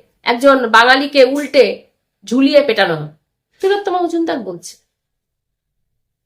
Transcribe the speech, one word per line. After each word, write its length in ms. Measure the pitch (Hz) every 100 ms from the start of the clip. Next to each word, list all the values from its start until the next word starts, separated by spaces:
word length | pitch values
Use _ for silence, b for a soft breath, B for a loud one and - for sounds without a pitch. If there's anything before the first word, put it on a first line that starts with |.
| _ _
একজন 460 | - 240 277 269 233
বাঙালিকে 540 | 226 254 269 285 285
উল্টে 600 | 254 285 277 285 202 196 _ _ _ _ -
ঝুলিয়ে 360 | 247 277 285
পেটানো 340 | 269 208 185 156
হয়। 180 | 151 - _ _ _ _
তিলোত্তমা 400 | 381 403 392 359
মজুমদার 360 | 339 339 330 294
বলছে। 400 | 190 170 - - _ _ _ _ _ _ _ _ _ _ _ _ _ _